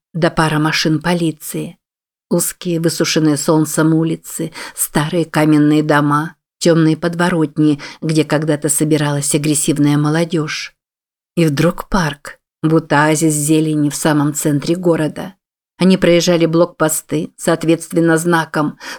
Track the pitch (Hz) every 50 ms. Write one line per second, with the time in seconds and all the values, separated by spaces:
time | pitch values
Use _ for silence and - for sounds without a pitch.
0 | _ _ - 165 156 165 - - 160 156 156 151 151 156 156 - - 165 156 151
1 | 151 170 180 170 170 160 156 - - - - 156 151 170 175 _ _ _ _ _
2 | _ _ _ _ _ - - 175 170 - - - - 180 170 165 165 165 156 -
3 | 165 - - 165 156 151 147 139 - - 160 156 151 147 - - 156 160 160 160
4 | 160 165 165 - - - - - 160 165 - - - - - - - - - -
5 | 147 156 180 175 160 156 - 160 156 156 151 147 147 151 151 151 151 151 147 147
6 | 147 147 147 147 156 170 - _ _ _ _ - - 175 165 165 160 160 160 160
7 | - 170 170 170 175 180 180 165 156 143 - 156 151 151 147 147 - - - -
8 | - 156 156 156 151 - 156 147 160 160 147 147 - 147 143 - 156 156 156 147
9 | 151 147 143 143 143 - - 151 143 156 147 139 - - 143 147 147 147 147 147
10 | 147 151 151 165 170 165 175 160 151 156 - - - - - _ _ _ _ _
11 | _ _ _ _ _ _ _ - 165 160 143 147 156 175 180 - - - - 196
12 | 165 147 147 - - - - _ _ _ _ _ - 156 160 160 160 - 147 143
13 | 151 156 156 151 165 160 151 147 147 151 160 156 160 156 156 151 147 147 143 -
14 | - 160 151 151 143 151 147 - - 156 143 143 147 156 170 185 175 175 165 156
15 | 156 147 - - - 190 - _ _ _ _ _ _ _ _ - 175 185 185 180
16 | 185 175 170 170 165 180 175 165 165 160 160 165 175 165 - - 156 156 - -
17 | - - 143 151 175 - _ - - 180 165 165 - 156 165 160 - - - 170
18 | 165 165 160 160 165 175 170 165 156 - - - 151 151 - - - - -